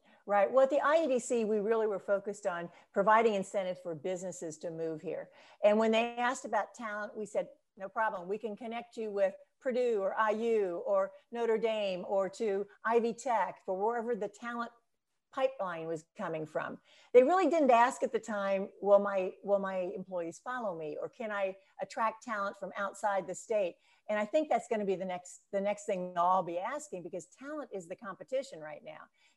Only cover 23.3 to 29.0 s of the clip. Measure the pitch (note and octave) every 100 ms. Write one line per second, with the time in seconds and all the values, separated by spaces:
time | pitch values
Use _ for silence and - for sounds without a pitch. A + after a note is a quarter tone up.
23.3 | F3+ - G#3+ F3+ - _ _ - G#3 G#3+
24.3 | D#4 D4+ A#3 A3+ A3+ G3+ F#3 F#3 F3+ -
25.3 | - _ G3 G3+ G#3 - F#3+ F3+ F3+ F3
26.3 | F#3+ E3+ E3+ G3+ C#4+ - F#3 E3+ F3+ -
27.3 | - C#4 D4+ C4+ G3 E3+ F#3+ G#3 F#3 F#3
28.3 | C4 C#4 E3+ D3+ D3+ - D#3